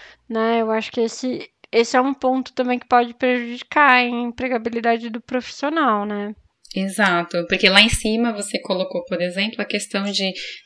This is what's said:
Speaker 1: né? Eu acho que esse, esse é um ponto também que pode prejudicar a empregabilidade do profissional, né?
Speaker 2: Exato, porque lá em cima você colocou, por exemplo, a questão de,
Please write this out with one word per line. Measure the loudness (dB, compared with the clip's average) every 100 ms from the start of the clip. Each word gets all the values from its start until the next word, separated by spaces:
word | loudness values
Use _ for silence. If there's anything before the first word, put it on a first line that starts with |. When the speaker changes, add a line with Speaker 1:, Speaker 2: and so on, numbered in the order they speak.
| -20 -20 -8
Speaker 1:
né? | -2 0 2
Eu | 0
acho | -2 -2
que | -2
esse, | -2 -2 -6 -6 -8 _ 0
esse | 2 4 2
é |
um | 2
ponto | 0 0 0 -2
também | -4 -2 -2
que | 2
pode | 2 2
prejudicar | 0 0 0 -2 -10 -2 4 6 6
a |
empregabilidade | 4 0 -4 -4 -4 -2 -2 -2 0 0 -2
do | -10
profissional, | -6 -6 -6 -6 -4 0 2 2 -2
né? | -6 -8 -10 _ _ _ -6
Speaker 2:
Exato, | -4 0 2 2 0 -4 -2
porque | 2 4
lá | 6
em | 4
cima | 2 0 0 0
você | -2 -6 -6
colocou, | -2 -2 -2 -6 -4
por | -4
exemplo, | -2 -2 -4 -4
a | -6
questão | -6 -4 -4
de, | -2 -2 -2 -4 -10 -14